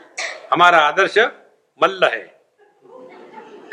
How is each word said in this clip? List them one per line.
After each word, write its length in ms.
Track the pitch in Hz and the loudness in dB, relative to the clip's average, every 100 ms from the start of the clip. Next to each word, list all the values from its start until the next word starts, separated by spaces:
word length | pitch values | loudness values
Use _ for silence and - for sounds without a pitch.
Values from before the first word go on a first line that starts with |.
| - - - - - | -20 -14 -14 -12 -6
हमारा 260 | 143 175 170 | 2 4 4
आदर्श 400 | 151 170 185 202 262 - _ _ _ - | 2 0 -2 0 -2 -4 _ _ _ -4
मल्ल 200 | 165 190 | -2 0
है, 240 | 151 113 - _ _ _ _ _ - 523 - - - - - - - | -4 -4 -12 _ _ _ _ _ -20 -20 -20 -20 -20 -20 -20 -20 -6